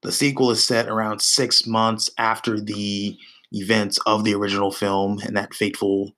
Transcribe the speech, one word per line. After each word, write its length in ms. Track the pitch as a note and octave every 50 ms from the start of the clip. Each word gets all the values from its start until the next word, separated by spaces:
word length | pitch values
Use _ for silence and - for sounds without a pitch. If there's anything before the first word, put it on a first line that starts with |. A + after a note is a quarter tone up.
| -
the 80 | A2+
sequel 400 | - - - C#3+ C#3 C3+ C3 B2
is 140 | A2+ A2 -
set 220 | - B2 A#2 A#2
around 340 | A#2 A2 A2 A2 G#2+ G#2+ G#2
six 460 | - - - - C3 B2 - - -
months 420 | A2+ A2+ A2 A2+ A2+ A2+ G#2+ - - -
after 440 | - A#2 A2 A2+ A2 - A#2+ A2 G#2+
the 560 | G#2 G#2 G#2+ G2+ G2+ G2+ G2+ G2+ G2+ G#2 F2 - - - - - _ _
events 460 | - G#2 F#2+ F#2 A2+ A2 G#2 G2+ - - -
of 180 | G#2+ A2 G#2+ G#2+
the 100 | A2 G2+
original 380 | G2+ G#2 G2+ G2 G2+ G2+ G2
film 480 | F#2+ - G#2 G2+ G2 G2 G2 G2+ G#2 G2+
and 160 | G#2 G#2 G#2
that 180 | G2+ F#2+ - -
fateful 600 | - A2 G2+ G2 - - G2+ G2 G2 G2 G2+ -